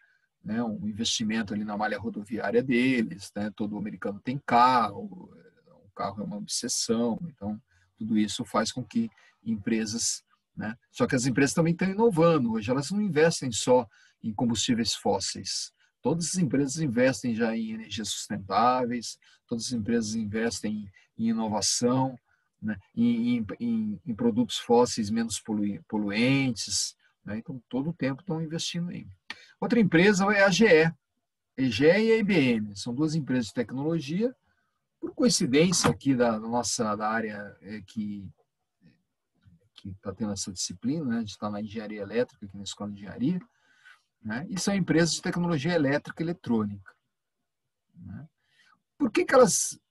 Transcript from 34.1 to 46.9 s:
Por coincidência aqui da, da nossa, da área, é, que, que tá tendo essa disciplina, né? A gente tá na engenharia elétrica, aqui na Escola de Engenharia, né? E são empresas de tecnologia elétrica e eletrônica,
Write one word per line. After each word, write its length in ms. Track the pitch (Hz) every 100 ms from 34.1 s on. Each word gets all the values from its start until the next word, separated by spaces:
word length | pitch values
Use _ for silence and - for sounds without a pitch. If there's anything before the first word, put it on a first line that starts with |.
| 175 240 - _ _ _ _ _ _
Por 140 | 339
coincidência 760 | - 247 - 147 139 180 175 -
aqui 260 | - 139 127
da, 160 | 120
da 160 | 110 113
nossa, 480 | 120 - - 107 107
da 140 | 107
área, 480 | 113 110 104 101 95
é, 220 | 95 107
que, 440 | 95 113 104 101 95 - _ _ _ _ _ _ _ _ _ _ _ _ _ -
que 180 | 98 95
tá 180 | 101
tendo 180 | 95 107
essa 200 | 101 -
disciplina, 540 | 90 - 90 120 160 135
né? 120 | 117
A 20 |
gente 180 | 104 -
tá 120 | 104
na 120 | 104
engenharia 400 | 107 110 104 107
elétrica, 440 | 98 110 123 _ 101
aqui 100 | 98
na 80 |
Escola 260 | 98 - 104
de 100 | 101
Engenharia, 380 | 101 - 131 185 - _ _ _ - - _ _
né? 260 | 107 113 180
E 80 | 185
são 160 | -
empresas 400 | 196 170 156 170
de 80 | -
tecnologia 520 | 180 175 175 160 147
elétrica 480 | 175 135 143 - -
e 40 | 165
eletrônica, 720 | 175 - 117 104 101 -